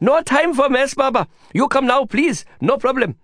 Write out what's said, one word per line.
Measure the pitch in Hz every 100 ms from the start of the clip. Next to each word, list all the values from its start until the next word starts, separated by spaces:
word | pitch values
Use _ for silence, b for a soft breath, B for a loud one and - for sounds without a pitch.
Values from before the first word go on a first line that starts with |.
No | 208 302
time | 330 269 330
for | 277 277
mess, | 254 277
Baba. | - 269 240 165 b b
You | 165 254
come | 269 262
now, | 254 254
please. | 208 320 214 - b
No | 151 185
problem. | 247 262 226 131